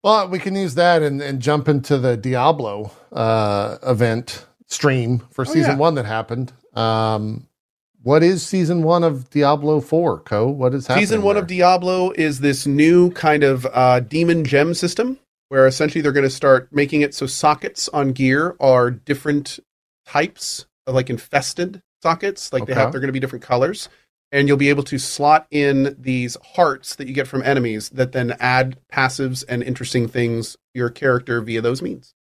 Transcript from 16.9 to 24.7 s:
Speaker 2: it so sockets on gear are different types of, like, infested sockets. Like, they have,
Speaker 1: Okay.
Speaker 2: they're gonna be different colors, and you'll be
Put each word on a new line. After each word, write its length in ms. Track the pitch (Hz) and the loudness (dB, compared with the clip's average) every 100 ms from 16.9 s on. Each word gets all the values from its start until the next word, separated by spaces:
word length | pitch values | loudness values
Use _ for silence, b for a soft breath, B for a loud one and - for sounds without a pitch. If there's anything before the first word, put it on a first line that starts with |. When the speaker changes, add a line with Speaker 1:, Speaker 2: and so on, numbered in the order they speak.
| 151 | 0
Speaker 2:
it 140 | 143 | 0
so 120 | - 131 | -2 -8
sockets 640 | - 147 151 - - - | 0 0 0 -4 -8 -6
on 240 | 151 139 | -2 -2
gear 420 | 131 131 135 170 - | 0 0 2 -2 0
are 300 | 135 127 123 | 4 4 4
different 680 | 123 - 139 151 147 139 - _ _ _ _ _ | -2 -6 -6 -2 -2 -4 -16 _ _ _ _ _
types 600 | 143 170 _ - - - _ - | -2 -2 _ -12 -12 -16 _ -4
of, 80 | |
like, 160 | 131 127 | -2 -2
infested 720 | 127 - 143 135 - 180 196 _ _ | -8 -4 -4 -4 -6 -8 -8 _ _
sockets. 500 | 160 165 196 196 - | -2 -2 -4 -8 -6
Like, 140 | 131 113 | -6 -4
they 80 | |
have, 100 | 131 131 | -2 -2
Speaker 1:
Okay. 20 | |
Speaker 2:
they're 80 | 131 | -2
gonna 120 | 135 | -6
be 80 | 131 | -4
different 240 | 131 127 | -6 -8
colors, 440 | - 123 143 214 - b b _ _ | -2 0 0 -2 -12 b b _ _
and 160 | 139 143 | 0 2
you'll 80 | 139 | 2
be 140 | 139 | 2